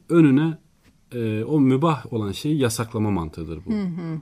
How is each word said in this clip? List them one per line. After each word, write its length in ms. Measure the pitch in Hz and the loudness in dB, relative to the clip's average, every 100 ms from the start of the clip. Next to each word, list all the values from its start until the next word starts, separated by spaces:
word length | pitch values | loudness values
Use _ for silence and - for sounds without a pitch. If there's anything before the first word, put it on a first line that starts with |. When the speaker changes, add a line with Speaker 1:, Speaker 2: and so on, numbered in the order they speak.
| - | 0
Speaker 1:
önüne, 480 | 170 156 131 160 156 _ _ _ _ _ | 6 6 6 2 -4 _ _ _ _ _
e, 320 | 123 113 107 | -6 -4 -4
o 160 | 117 151 | -2 2
mübah 540 | 131 131 165 143 - | 4 4 2 0 -4
olan 180 | 117 104 | -6 -4
şeyi 260 | 95 151 151 | -4 -2 0
yasaklama 540 | 123 107 113 113 107 | 0 -2 -6 -2 0
mantığıdır 480 | 95 82 82 80 80 90 | 0 -4 -8 -10 -10 -6
bu. 60 | |
Speaker 2:
Hı 80 | 214 | -6
hı. 360 | 190 165 165 160 | -4 -8 -8 -10